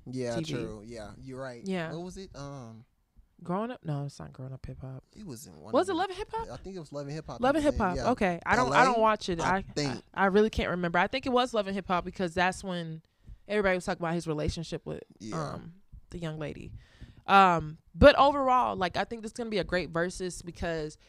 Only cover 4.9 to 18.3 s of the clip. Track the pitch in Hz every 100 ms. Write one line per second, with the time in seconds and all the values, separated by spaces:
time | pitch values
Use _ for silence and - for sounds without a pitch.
4.9 | 131 - - 208 113 147 78 87 143 370
5.9 | 330 392 359 427 453 453 - 185 190 151
6.9 | 143 143 156 - 127 254 302 294 - 196
7.9 | 175 196 247 190 170 - 214 254 - 262
8.9 | 233 220 208 - 170 165 190 - - 143
9.9 | 117 - - 196 196 220 - 151 175 175
10.9 | 175 196 262 269 247 247 220 196 196 180
11.9 | 175 180 180 180 175 180 180 196 175 165
12.9 | 160 - _ - - - 208 196 180 185
13.9 | 180 170 170 160 151 160 - 160 165 156
14.9 | 156 - - - 160 151 - 165 185 -
15.9 | - - 180 165 156 147 - - 110 -
16.9 | - - - - 196 190 165 151 160 _
17.9 | 165 277 - 277